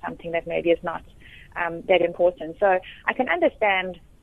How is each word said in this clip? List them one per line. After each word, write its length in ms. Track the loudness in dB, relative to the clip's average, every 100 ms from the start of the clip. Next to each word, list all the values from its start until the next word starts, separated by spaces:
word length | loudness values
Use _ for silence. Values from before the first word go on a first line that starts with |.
| -12
something 260 | -12 -6
that 160 | -6 -4
maybe 220 | -2 0
is 120 | 0
not, 200 | 0 -10 -12 -20 -20 -20 -14 -6
um, 240 | -6 -4 2
that 100 | 2
important. 560 | 2 2 0 0 -8 0
So 180 | 2 2 -2 -10 -4
I 60 |
can 140 | -2 -2
understand 720 | 2 0 0 0 0 -4 -10 -18 _